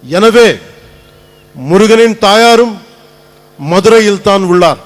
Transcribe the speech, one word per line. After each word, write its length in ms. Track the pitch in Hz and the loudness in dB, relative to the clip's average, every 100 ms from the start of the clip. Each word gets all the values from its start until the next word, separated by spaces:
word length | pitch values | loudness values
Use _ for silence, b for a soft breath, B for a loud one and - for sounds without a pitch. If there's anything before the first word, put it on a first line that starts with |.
எனவே 460 | 127 165 220 226 226 113 - - - _ _ _ _ _ _ | -6 -2 0 2 0 -2 -12 -20 -20 _ _ _ _ _ _
முருகனின் 640 | - 131 180 214 226 233 220 | -16 -4 0 2 2 0 0
தாயாரும் 500 | 202 214 233 233 240 202 - - _ _ _ _ _ - | -2 0 2 2 0 -6 -20 -20 _ _ _ _ _ -16
மதுரையில் 640 | 147 180 202 226 214 196 208 | -6 -2 2 2 0 -2 -2
தான் 180 | 196 185 | -2 0
உள்ளார். 300 | 180 170 127 | 0 0 -2